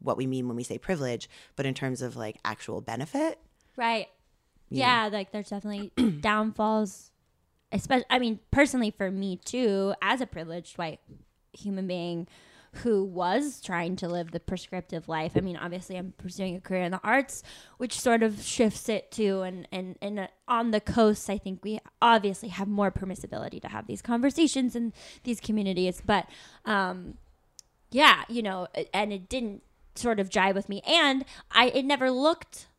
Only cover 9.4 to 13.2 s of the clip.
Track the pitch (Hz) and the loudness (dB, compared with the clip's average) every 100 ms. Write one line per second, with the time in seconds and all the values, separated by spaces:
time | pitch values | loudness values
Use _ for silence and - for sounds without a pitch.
9.4 | - 247 240 196 196 - 190 254 240 175 | -6 0 2 2 0 0 0 0 -2 -8
10.4 | 160 170 - - 165 - - - _ _ | -10 -10 -10 -8 -8 -8 -16 -20 _ _
11.4 | _ - 208 190 190 180 170 170 170 - | _ -12 -6 -4 -4 -4 -4 -6 -8 -14
12.4 | - - _ - 240 208 190 175 | -20 -20 _ -4 0 2 0 -2